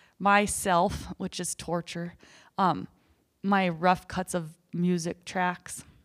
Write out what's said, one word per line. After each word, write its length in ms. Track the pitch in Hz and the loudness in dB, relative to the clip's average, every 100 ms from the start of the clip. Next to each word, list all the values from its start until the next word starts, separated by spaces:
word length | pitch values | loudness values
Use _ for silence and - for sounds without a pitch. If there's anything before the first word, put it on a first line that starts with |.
| _ _ | _ _
myself, 880 | 196 202 202 - 196 175 190 - - - | 4 4 4 0 2 4 2 -2 -8 -8
which 200 | 190 - | -8 -6
is 160 | 175 | -8
torture, 600 | - - 170 165 170 175 175 - - - - | -8 -4 -4 -4 -10 -10 -12 -20 -20 -14 0
um, 320 | 190 143 170 _ _ _ _ _ | 0 0 -6 _ _ _ _ _
my 260 | 196 196 185 | 2 2 2
rough 400 | 160 180 180 - | 2 2 2 0
cuts 240 | - 185 | -8 -4
of 200 | 180 156 - _ | -4 -6 -12 _
music 520 | 165 180 175 165 175 - | -2 0 0 -2 -8 -8
tracks, 580 | 185 180 180 - - - - | -2 -2 -4 -10 -16 -16 -20